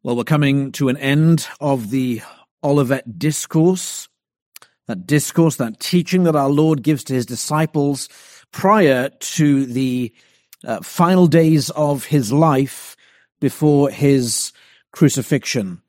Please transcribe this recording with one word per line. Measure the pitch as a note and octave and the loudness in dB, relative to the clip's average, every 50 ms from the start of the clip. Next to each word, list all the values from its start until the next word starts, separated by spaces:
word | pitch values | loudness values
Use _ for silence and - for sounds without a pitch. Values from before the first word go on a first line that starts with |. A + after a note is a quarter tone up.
Well, | _ B2+ B2 | _ -4 -4
we're | A#2+ A#2+ | -4 -2
coming | - D#3+ D3 D3 C#3 C#3 C#3 C#3 C3+ - | 0 0 2 2 2 2 0 -2 -4 -4
to | - C#3 C3 | -2 -2 -2
an | B2+ | -2
end | - - C3+ C#3 D3 D#3 D#3+ E3 D#3+ - - - _ | -2 -2 0 2 2 4 4 4 2 0 -6 -12 _
of | C#3 D3 C#3 C3 A2+ G2+ | -2 -2 -2 -2 -4 -4
the | A#2 C3+ C3 B2+ A#2+ A2+ - - - _ _ _ _ _ - | -4 -4 -2 -2 -4 -6 -8 -16 -20 _ _ _ _ _ -2
Olivet | D3 C#3+ D3 C#3 A#2+ C3+ C3 - A#2+ A2 F2 | 0 2 2 2 2 0 -4 -4 -12 -12 -4
Discourse, | - D3+ D3+ - - - - D#3+ D#3+ F3 F#3 F#3 - - - - - _ _ _ _ _ _ _ _ _ _ - - _ _ _ _ | -4 -4 -4 -4 -8 -2 0 2 2 2 2 0 -4 -10 -12 -14 -16 _ _ _ _ _ _ _ _ _ _ -20 -20 _ _ _ _
that | - A#2 F#2 F2+ - | -12 -10 -10 -4 0
discourse, | D3 D3 C#3 - - - E3 D#3+ C#3+ | 0 0 0 0 0 2 2 2 2
that | - C3+ A2+ A2 _ | -2 -6 -8 -8 _
teaching | - - - F3+ F3 - F3+ F#3 F3+ | -8 -2 -2 -2 0 0 0 0 2
that | E3+ D#3 | 2 2
our | D3 C3+ C#3 | 2 0 0
Lord | C#3+ C#3+ D#3 D#3+ D#3 C#3+ A2 | 2 2 2 2 2 0 0
gives | D3 D#3 C3 - | -2 -2 -2 -2
to | - C3+ | -6 -4
his | B2+ A#2+ | -4 -4
disciples | - B2 A2+ - - D3+ D3+ D#3+ D#3 _ D#3 C#3+ C#3+ C#3+ C3 - - _ - - - - - _ _ - | -6 -8 -10 -8 -4 -2 -2 -2 -2 _ -2 -2 -2 -2 -4 -8 -14 _ -20 -20 -20 -20 -20 _ _ -16
prior | - - F#3+ G#3 A3 G3 D3 C3+ B2+ B2 C#3+ | -2 2 2 4 6 6 4 4 2 0 -4
to | _ _ - - - - D#3 D3 C#3+ C#3 C#3 | _ _ -14 -10 -2 0 2 2 4 2 0
the, | B2 A#2+ C3 C3+ C3 B2 B2+ B2 A2+ _ _ _ _ _ _ _ _ - _ _ | -2 -4 -4 -2 -2 -2 -4 -4 -6 _ _ _ _ _ _ _ _ -20 _ _
uh, | - A#2 G#2 - | -8 -8 -8 -8
final | - - - F3 E3+ F#3 F#3 F3+ | -14 0 0 2 4 6 6 4
days | E3 C#3 E3 E3 D#3+ D#3+ D3+ C3+ - | 6 6 4 4 6 4 2 0 -2
of | - - D3+ D3 C#3+ C3+ - | -4 -2 -2 -2 -2 -4 -4
his | - D3+ D3 B2+ G2+ B2+ | -2 0 0 0 0 2
life | D3 D#3+ D#3+ C#3+ C3 C#3 C3 - - - - - _ _ _ _ _ _ _ _ _ | 2 2 4 4 2 0 -2 -6 -16 -20 -20 -20 _ _ _ _ _ _ _ _ _
before | - C3+ - - D#3 D3+ D3 C#3+ C#3+ C#3 | -4 -4 -4 0 0 2 4 4 2 0
his | G2+ - C#3+ C#3+ C#3 C3+ B2+ A#2+ - - - - _ _ _ _ _ _ _ _ - | -2 0 2 2 2 2 0 -2 -4 -6 -8 -8 _ _ _ _ _ _ _ _ -2
crucifixion. | - D3+ C#3+ - C#3 A#2+ - D3+ C3+ - - - C3 G#2 F#2+ F2+ E2+ _ | 2 2 2 2 0 -4 -2 -4 -4 -2 -4 -4 -4 -4 -6 -8 -14 _